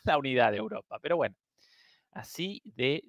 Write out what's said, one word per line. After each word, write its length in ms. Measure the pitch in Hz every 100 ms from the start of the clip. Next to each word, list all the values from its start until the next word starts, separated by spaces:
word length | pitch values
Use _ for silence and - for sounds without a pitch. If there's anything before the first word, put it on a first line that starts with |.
la 140 | - 156
unidad 320 | 135 127 117
de 60 | 104
Europa. 400 | 110 110 - -
Pero 160 | 151 170
bueno, 200 | 113 95 _ _ _ _ _ _ _
así 480 | - - - 185 202
de 400 | - - 127 156